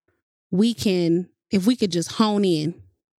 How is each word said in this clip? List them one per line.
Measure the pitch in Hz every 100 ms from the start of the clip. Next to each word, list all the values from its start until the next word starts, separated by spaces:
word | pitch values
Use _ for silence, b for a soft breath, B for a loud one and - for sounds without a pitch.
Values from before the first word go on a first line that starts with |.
| _ _ _ _ _
we | 180 233
can, | 220 214 185 170 170 180 _ _
if | 196 190
we | 254
could | 202
just | 170 165
hone | - 214 208 190
in | 160 151 175 - _ _